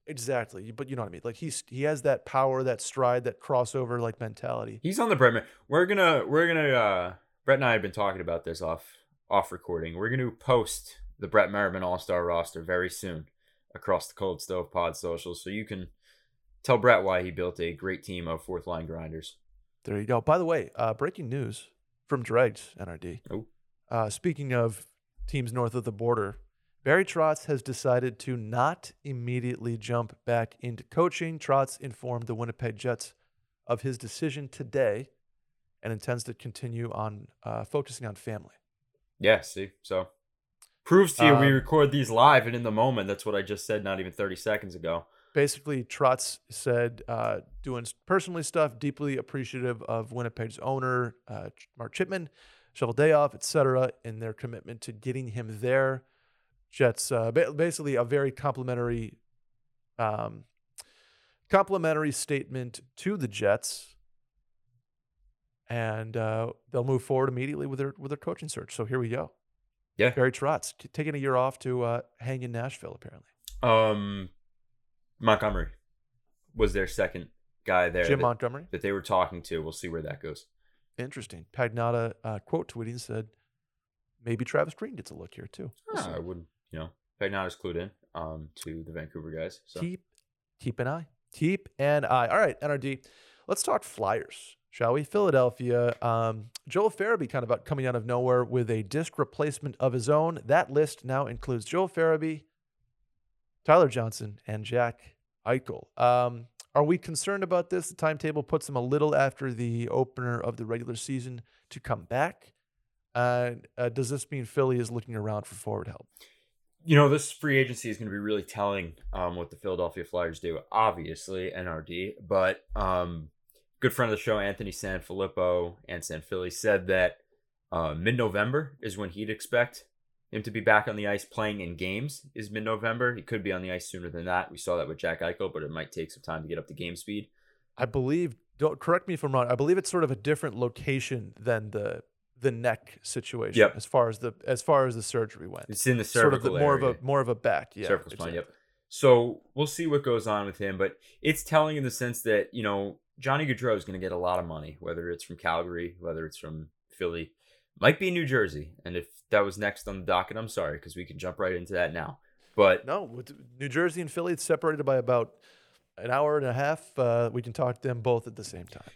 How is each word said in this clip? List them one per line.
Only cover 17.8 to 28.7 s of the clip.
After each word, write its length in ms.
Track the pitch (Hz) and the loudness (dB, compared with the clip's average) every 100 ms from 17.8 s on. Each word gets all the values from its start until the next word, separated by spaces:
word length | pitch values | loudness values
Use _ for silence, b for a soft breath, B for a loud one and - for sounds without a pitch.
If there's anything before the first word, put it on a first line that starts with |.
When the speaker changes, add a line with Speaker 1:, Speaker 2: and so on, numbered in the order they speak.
| 92 92 | -6 -6
Speaker 2:
team 240 | - 90 85 | -8 -8 -6
of 160 | 80 | -6
fourth 240 | - 87 87 | -6 -8 -6
line 180 | 82 80 | -6 -6
grinders. 520 | 80 78 80 - - _ _ _ _ | -10 -8 -10 -12 -20 _ _ _ _
Speaker 1:
There 140 | - 104 | -8 -6
you 60 | 107 | 0
go. 160 | 120 | 2
By 160 | 135 170 | 4 4
the 80 | 165 | 4
way, 240 | 160 92 - | 0 -2 -2
uh, 180 | 113 | -2
breaking 340 | 110 151 185 127 | 0 -4 -4 -6
news 420 | 139 113 110 - _ _ _ _ | -4 -6 -8 -16 _ _ _ _
from 140 | 135 | -4
Dregs, 540 | 113 117 123 - - - | 2 4 4 2 -16 -12
N 80 | 92 | -10
R 100 | 82 | -8
D. 260 | 85 - - | -10 -12 -8
Speaker 2:
Oh. 160 | 98 110 _ _ _ _ | -10 -10 _ _ _ _
Speaker 1:
Uh, 200 | 117 110 | -2 -2
speaking 420 | - 175 139 139 | -2 -4 -2 0
of 340 | 123 117 101 - _ _ - - | 2 2 -2 -14 _ _ -12 -4
teams 240 | 143 120 | -2 -2
north 220 | 123 117 | -2 0
of 120 | 123 117 | -2 -4
the 60 | |
border, 480 | 104 117 117 101 - - _ _ _ | -2 2 2 0 -6 -20 _ _ _
Barry 220 | 131 170 190 | 4 4 4
Trotz 400 | 170 156 151 - | 2 2 2 -2
has 160 | 139 | -4
decided 580 | - 117 131 123 127 107 | -4 -2 2 2 2 -4
to 180 | - 123 | -6 -6
not 540 | 107 120 139 | -4 2 2